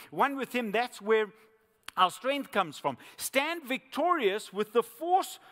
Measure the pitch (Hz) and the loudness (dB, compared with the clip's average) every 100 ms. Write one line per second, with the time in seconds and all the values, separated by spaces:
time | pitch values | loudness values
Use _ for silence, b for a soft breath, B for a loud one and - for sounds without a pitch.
0 | B 156 277 277 233 247 220 208 247 - | B 0 0 0 -4 -4 -2 -2 -2 -6
1 | 202 220 208 - _ _ _ _ - 175 | 0 2 2 -6 _ _ _ _ -8 2
2 | 180 - 262 277 - 208 160 - 143 120 | 2 2 -2 -2 0 0 0 -2 -4 -6
3 | B - - 269 302 339 247 262 - 262 | B -10 -2 0 0 -4 -4 -6 -4 -2
4 | 349 339 202 202 - 196 208 233 - - | 2 4 2 0 -4 -4 0 0 0 -4
5 | 339 370 - - B | 2 2 2 -10 B